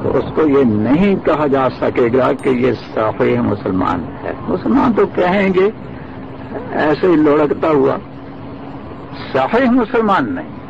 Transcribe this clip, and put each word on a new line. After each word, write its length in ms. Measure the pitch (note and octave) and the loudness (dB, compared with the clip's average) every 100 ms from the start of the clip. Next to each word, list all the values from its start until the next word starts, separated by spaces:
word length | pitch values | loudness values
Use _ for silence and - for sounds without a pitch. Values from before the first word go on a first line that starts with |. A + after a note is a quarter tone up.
تو 40 | - C#3 | 0 -2
اس 100 | - - | -2 0
کو 60 | D#3 | 2
یہ 160 | C#3 | 4
نہیں 520 | C3 G#2+ A2 D3 G3+ F#3 - | 4 2 2 4 4 2 0
کہا 220 | D3+ D3+ | 0 2
جا 180 | C3+ C3 | 2 0
سکے 380 | - B2+ B2+ A#2+ | 0 -2 2 2
گا 180 | B2+ B2+ C#3 | 4 2 0
کہ 60 | C#3+ | 0
یہ 220 | B2 B2+ A2+ - | 2 2 0 -4
صحیح 460 | - A2 G#2+ A#2+ A#2+ | -2 -2 0 0 2
مسلمان 600 | A2+ G2+ - F#2 G2 E2+ D#2+ - | 0 -2 -2 -2 0 -2 -6 -10
ہے۔ 100 | F2 E2+ - | -10 -8 -4
مسلمان 460 | F3+ - A#3 C4 | -4 0 2 2
تو 120 | G#3+ G3 - | 2 2 2
کہیں 340 | F3+ G#3 F#3+ | 0 2 2
گے 160 | F#3 G3 A3 - - - - - - - C#3+ - | 2 2 0 -12 -14 -14 -14 -14 -14 -12 -10 -8
ایسے 360 | - D3 D#3 F#3+ | -2 0 2 4
ہی 80 | E3 | 4
لڑکتا 540 | D3+ D3 D3 - E3 | 6 4 2 0 2
ہوا، 280 | D3+ C3+ C3 - - - - - - - - - - - - - | 4 2 0 -6 -16 -14 -14 -14 -14 -14 -14 -14 -14 -14 -12 -6
صحیح 360 | C3+ C3 A3+ C4 | -2 0 2 4
مسلمان 640 | B3+ A3+ A#3 A3 F#3 B2 F2 | 2 2 0 2 2 0 -4
نہیں۔ 220 | - - | -8 -14